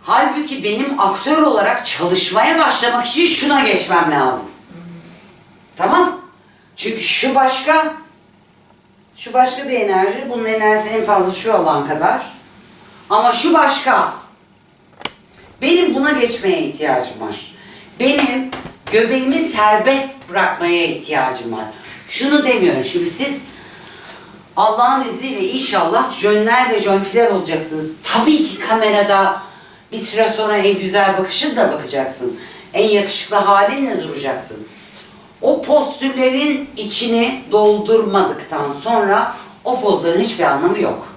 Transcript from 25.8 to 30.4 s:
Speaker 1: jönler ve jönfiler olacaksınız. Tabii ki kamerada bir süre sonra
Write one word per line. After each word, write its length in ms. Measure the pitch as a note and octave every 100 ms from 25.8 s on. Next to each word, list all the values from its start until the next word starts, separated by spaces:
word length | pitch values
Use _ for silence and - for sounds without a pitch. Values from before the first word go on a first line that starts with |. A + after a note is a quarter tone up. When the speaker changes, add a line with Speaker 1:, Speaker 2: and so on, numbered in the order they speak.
| E3 A3 - -
Speaker 1:
jönler 520 | G3+ G#3 G#3+ B3+ B3+
ve 80 | G#3+
jönfiler 480 | G3 G3 F#3+ A#3 A3+
olacaksınız. 680 | F#3+ E3 D#3+ D#3 D#3 D#3 -
Tabii 420 | - A3+ C4 D4+
ki 140 | D#4+ -
kamerada 800 | - A3+ G#3+ G#3 G3+ G3 F#3+ F#3+ - - - - _
bir 60 | G#3+
süre 340 | - G#3 G#3+
sonra 240 | -